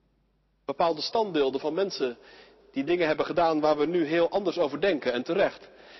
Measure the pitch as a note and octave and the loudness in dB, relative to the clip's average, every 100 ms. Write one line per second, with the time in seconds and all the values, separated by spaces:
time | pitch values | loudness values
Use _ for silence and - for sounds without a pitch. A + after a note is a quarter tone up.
0 | _ _ _ _ _ _ - C#3 E3+ D#3 | _ _ _ _ _ _ -8 0 0 0
1 | - A#3 G#3+ D#3 C3+ C3 D3+ E3 G3 - | -2 -2 0 0 0 0 -4 -2 -4 -2
2 | B2+ A#2 - - - _ _ C3+ C#3 F3 | -4 -6 -18 -20 -20 _ _ -6 -2 0
3 | D#3 D3+ - D#3+ E3 D#3 D3+ D3 D3+ F3 | 2 0 0 2 2 4 2 2 2 0
4 | D3+ E3 E3+ G3+ F#3+ D#3+ D3 D3+ G3 D#3 | 0 2 2 0 -2 0 -2 0 0 0
5 | B2+ B2 B2+ F3 D#3+ - - - - | -2 -2 -2 0 0 -2 -20 -20 -20